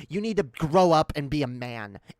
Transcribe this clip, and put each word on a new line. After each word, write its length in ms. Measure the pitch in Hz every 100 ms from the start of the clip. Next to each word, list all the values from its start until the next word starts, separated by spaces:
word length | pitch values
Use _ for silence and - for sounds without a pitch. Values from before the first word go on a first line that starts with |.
| 165
you 120 | 165
need 160 | 214 202
to 60 |
grow 500 | 143 - 160 165 180
up 200 | 160 156 -
and 140 | 143
be 120 | 147
a 40 | 135
man 540 | 123 123 117 104 98 -